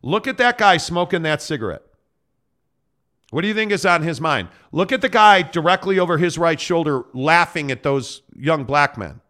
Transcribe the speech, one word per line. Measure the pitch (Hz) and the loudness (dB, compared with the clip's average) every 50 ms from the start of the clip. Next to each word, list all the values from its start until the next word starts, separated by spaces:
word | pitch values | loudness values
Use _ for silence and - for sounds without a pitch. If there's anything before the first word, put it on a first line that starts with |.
Look | - 127 170 214 208 | -4 -2 -4 -2 -2
at | 269 247 | -4 -2
that | - 247 247 240 | 2 2 2 2
guy | 233 220 202 180 | 4 4 4 4
smoking | 160 - - 170 175 175 170 190 175 160 | 2 0 -4 -4 -4 -2 -2 -2 -2 -2
that | 156 151 147 | -2 -2 -4
cigarette. | - - 156 123 110 98 76 - _ _ _ _ _ _ _ _ _ _ _ _ _ _ _ _ _ _ _ _ _ _ _ _ _ _ _ _ _ _ | -4 -6 -6 -6 -4 -6 -8 -10 _ _ _ _ _ _ _ _ _ _ _ _ _ _ _ _ _ _ _ _ _ _ _ _ _ _ _ _ _ _
What | - 147 | -6 -4
do | 175 | -4
you | 208 220 | -2 -2
think | 220 220 208 | -2 -2 -2
is | 202 190 - | -2 0 2
on | 190 175 170 156 | 2 2 2 0
his | 170 160 120 | -2 -4 -4
mind? | 160 160 147 117 90 85 - _ _ _ | -2 -2 -2 -2 -4 -8 -14 _ _ _
Look | - 151 190 - | -2 -2 -2 0
at | 269 226 | 0 -2
the | 269 262 | -2 0
guy | - 226 214 214 202 190 | 4 6 6 8 6 6
directly | 175 - - 170 151 170 185 185 - 190 196 185 | 2 0 -4 -2 2 2 0 0 0 -2 0 0
over | 180 170 175 | 2 2 2
his | 147 175 175 - | 0 0 0 0
right | 160 170 165 160 - | 0 0 0 0 -2
shoulder | - - 180 170 165 151 143 131 120 - - | -4 -2 -2 0 0 0 -2 -2 -4 -8 -8
laughing | 127 131 151 165 170 170 - - 170 147 139 | -4 0 2 4 4 2 0 -4 -8 -6 -6
at | 131 - - | -6 -4 -2
those | 147 139 139 120 - - - _ _ - | 0 0 0 -2 -6 -14 -18 _ _ -18
young | - 135 147 165 151 131 | -6 -2 -2 -2 -2 -2
black | 110 139 147 143 135 - | 0 2 2 2 2 0
men | 117 98 76 67 113 _ | -8 -12 -12 -12 -18 _